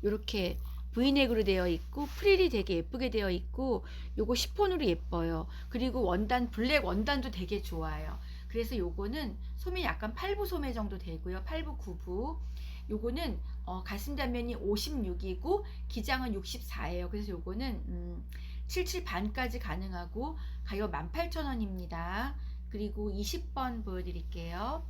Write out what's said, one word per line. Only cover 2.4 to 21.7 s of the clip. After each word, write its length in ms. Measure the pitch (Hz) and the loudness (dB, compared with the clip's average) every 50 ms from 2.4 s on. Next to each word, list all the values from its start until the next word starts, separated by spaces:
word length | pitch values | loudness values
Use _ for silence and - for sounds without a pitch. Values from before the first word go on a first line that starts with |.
| 370 339 | 8 6
되게 260 | 339 214 190 - 185 | 6 2 2 2 2
예쁘게 340 | 165 160 - - 247 254 254 | 0 0 0 -2 0 0 2
되어 200 | 208 220 202 190 | 2 2 2 4
있고 520 | 180 175 180 - - - 262 269 240 190 - - - - - - - - | 2 2 0 -4 -2 -2 0 2 2 0 0 -6 -8 -8 -8 -6 -2 0
요거 180 | 220 208 247 | 2 2 2
시폰으로 500 | 240 - - - - 415 392 370 339 285 | 2 2 -2 2 2 4 4 4 4 4
예뻐요. 640 | 214 170 - - - - 170 165 165 165 160 170 - - - - - | 4 4 2 0 -2 0 0 2 2 0 0 -2 -4 -6 -8 -8 -4
그리고 340 | - 247 247 262 247 262 233 | -2 0 0 2 2 2 4
원단, 480 | 185 180 180 214 208 247 254 247 233 | 4 4 4 4 4 4 4 2 2
블랙 340 | - - 226 254 302 294 233 | 0 2 4 6 6 6 6
원단도 460 | 180 180 196 220 285 285 269 233 - | 4 2 2 4 4 2 2 2 -2
되게 300 | - 180 185 165 208 202 | -2 -4 -2 -2 -2 -2
좋아요. 560 | - - 170 160 160 160 156 151 156 156 160 170 - - - - - - | -2 -2 -4 -2 -2 -2 -2 -4 -4 -4 -6 -6 -6 -8 -8 -8 -8 -4
그래서 300 | - 226 233 220 277 226 | -2 -2 -2 0 0 0
요거는 580 | 175 - 170 - 196 208 240 311 302 220 185 - - - - - | 0 -2 -2 -2 -2 -2 -2 -2 -2 -4 -4 -6 -6 -6 -6 -4
소매 260 | - 370 359 370 359 | -4 -2 0 0 0
약간 300 | - - - 220 214 226 | 0 0 0 -2 -4 -2
팔 220 | - 349 381 403 | -2 0 0 2
부 100 | 415 415 | 2 0
소매 260 | 381 370 330 285 269 | 0 0 0 0 0
정도 260 | 233 226 214 202 196 185 | 0 0 -2 -2 -2 -4
되고요. 460 | 180 180 165 160 - 185 180 185 185 | -4 -6 -6 -4 -4 -4 -4 -4 -4
팔 220 | - 160 160 160 | -2 -2 -2 -2
부, 100 | 156 156 | -4 -4
구 220 | - - 202 175 165 | -6 -6 -6 -6 -6
부. 400 | - 185 180 190 240 294 320 - - - - - - - - - - - | -6 -4 -2 0 0 -2 -2 -4 -4 -4 -4 -4 -6 -6 -6 -8 -4 -4
요거는, 500 | 214 208 226 240 254 302 339 285 190 - - - - - - | -4 -2 0 0 0 0 0 0 -2 -2 -4 -6 -6 -6 -6
어, 180 | - 180 185 - | -4 -6 -6 -4
가슴 320 | - 202 196 - - 190 | -4 -4 -4 -2 -4 -2
단면이 400 | 185 190 240 240 240 233 240 233 | 0 0 0 2 0 0 -2 -2
오십육이고 1080 | - - 196 208 208 - 302 302 269 214 185 175 - - 190 180 - - 294 381 415 403 - - - - - | -2 2 2 2 2 2 0 0 0 0 0 0 -2 -2 -2 -2 -2 2 2 2 2 2 -2 -6 -6 -6 -4
기장은 460 | - 240 214 277 269 262 254 247 208 | -2 -2 2 2 2 2 2 0 0
육십사예요. 720 | 196 185 - - - - - - - - 151 170 180 180 175 | -2 -2 -4 -6 -6 -6 -6 -4 -4 -2 -2 -2 -2 -2 -2
그래서 220 | 185 208 208 208 | -2 -4 -4 -2
요거는, 520 | 185 165 - 185 190 214 262 269 226 180 - - | -4 -4 -4 -4 -2 -2 0 -2 -2 -2 -2 -2
음, 360 | 180 175 - - - - - - - - - - - - - - | -2 -2 -4 -4 -4 -6 -6 -8 -8 -8 -8 -6 -6 -6 -6 -2
칠칠 360 | - 359 359 359 - 370 359 | 0 0 0 2 0 -2 -2
반까지 560 | - 175 175 196 214 - 262 254 247 202 170 | -2 0 0 0 0 0 0 0 0 0 -2
가능하고 800 | - 196 156 180 190 190 185 175 175 170 - 208 254 302 320 - - - - - - | -2 -2 -2 -2 -2 -4 -4 -4 -6 -4 -4 -4 -2 -2 -2 -4 -4 -4 -4 -4 -4
가격 280 | - 226 196 214 214 | -2 0 0 0 0
만 200 | - 139 156 - | 0 -2 -2 -2
팔천 340 | - 320 339 339 - 320 302 285 | 0 0 0 0 0 0 0 0
원입니다. 880 | 262 233 220 196 | 0 0 0 0